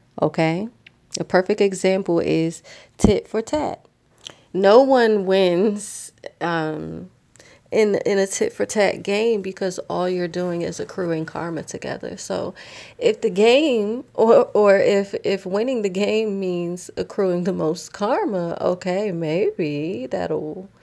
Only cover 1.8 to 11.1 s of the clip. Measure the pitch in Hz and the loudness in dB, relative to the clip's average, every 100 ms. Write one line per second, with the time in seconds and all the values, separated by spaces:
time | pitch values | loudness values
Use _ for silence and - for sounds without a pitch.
1.8 | 190 190 190 170 160 160 165 - - - | 0 0 0 0 0 0 -2 -4 -16 -20
2.8 | - - 208 202 - 220 220 302 285 - | -20 4 4 4 0 -6 -2 -4 -4 -8
3.8 | _ _ _ _ - - _ 180 196 220 | _ _ _ _ -20 -20 _ 2 8 8
4.8 | 269 262 226 214 185 190 180 175 214 208 | 8 6 4 2 2 4 4 4 2 -2
5.8 | - - - - - - 165 170 156 156 | -8 -14 -18 -18 -20 -8 -4 -2 -4 -6
6.8 | 160 165 180 _ _ _ - - _ - | -10 -12 -14 _ _ _ -20 -20 _ 0
7.8 | 214 196 - 202 196 - 214 - 208 220 | 2 0 0 0 0 -2 -4 -2 -4 0
8.8 | 190 - 185 202 233 214 190 190 190 180 | 0 0 -4 -2 0 -2 -4 -6 -6 -6
9.8 | - 175 180 180 175 175 180 170 170 175 | -6 -4 -2 -2 -4 -4 -4 -4 -6 -8
10.8 | - - 180 | -10 -6 -4